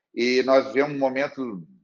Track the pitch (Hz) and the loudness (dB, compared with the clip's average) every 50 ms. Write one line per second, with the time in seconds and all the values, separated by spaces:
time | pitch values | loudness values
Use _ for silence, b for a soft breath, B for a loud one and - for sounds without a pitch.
0 | _ _ - 117 120 123 127 127 123 131 135 135 135 135 110 135 143 151 147 139 | _ _ -6 -2 0 2 2 2 4 4 4 4 4 2 0 0 0 0 -2 -2
1 | 135 131 127 131 143 143 - 135 131 120 104 90 80 - - _ | -2 -2 -2 -2 -4 -4 -6 -8 -10 -8 -8 -12 -14 -16 -20 _